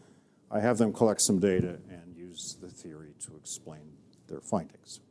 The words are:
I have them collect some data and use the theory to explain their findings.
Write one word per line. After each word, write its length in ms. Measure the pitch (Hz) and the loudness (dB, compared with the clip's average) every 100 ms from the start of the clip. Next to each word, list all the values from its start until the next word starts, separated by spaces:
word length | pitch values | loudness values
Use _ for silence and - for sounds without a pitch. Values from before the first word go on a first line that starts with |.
| - - _ _ - | -20 -20 _ _ -6
I 80 | 107 | 0
have 180 | 113 110 | 2 4
them 140 | 113 | 4
collect 300 | 104 113 98 | 6 4 6
some 180 | - 98 | 4 4
data 380 | 98 92 90 85 - | 4 4 2 -4 -14
and 280 | 87 85 85 | -18 -18 -16
use 400 | 90 85 - - | -16 -14 -12 -12
the 100 | 87 | -16
theory 440 | - 87 76 76 71 - | -16 -16 -16 -16 -16 -16
to 100 | 76 | -14
explain 560 | - - 82 76 76 - - _ - | -12 -12 -12 -16 -18 -20 -20 _ -14
their 140 | 80 | -12
findings. 580 | - 98 76 - - - _ | -2 -2 -2 -14 -18 -18 _